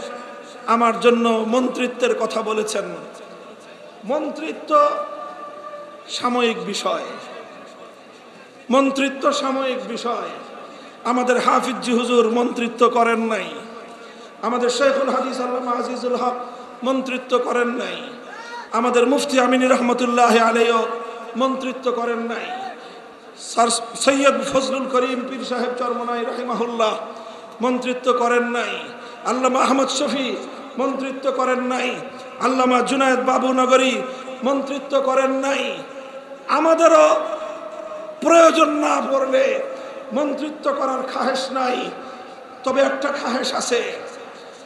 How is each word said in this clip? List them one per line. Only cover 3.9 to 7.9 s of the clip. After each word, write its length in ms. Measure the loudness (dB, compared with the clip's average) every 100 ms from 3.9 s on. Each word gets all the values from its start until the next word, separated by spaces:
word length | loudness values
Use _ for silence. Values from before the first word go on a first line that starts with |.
| -16
মন্ত্রিত্ব 840 | -4 -4 -4 -6 -8 -8 2 4 4 2 -6 -10 -12 -14 -14 -16 -16 -16 -16 -18 -12
সাময়িক 580 | -4 -2 2 2 0 -4
বিষয়, 380 | -4 -2 -4 -6 -12 -14 -16 -16 -18 -20 -20 -20